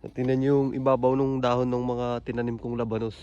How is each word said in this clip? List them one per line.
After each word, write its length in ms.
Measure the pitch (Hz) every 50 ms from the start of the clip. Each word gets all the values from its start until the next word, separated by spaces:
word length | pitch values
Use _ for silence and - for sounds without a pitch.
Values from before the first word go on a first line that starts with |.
| - -
Tingnan 260 | - - 127 127 131 131
niyo 140 | 131 139 143 139
yung 100 | 139 135 -
ibabaw 420 | 139 131 135 131 123 123 127 131 135
nung 240 | 139 135 135 131
dahon 240 | 127 123 120 123 127
ng 160 | 127 123 123
mga 240 | 123 123 123 120 123 120 120 120
tinanim 380 | - - 117 120 120 120 117 113
kong 180 | - 120 120 120
labanos. 380 | 117 113 113 110 113 113 104 -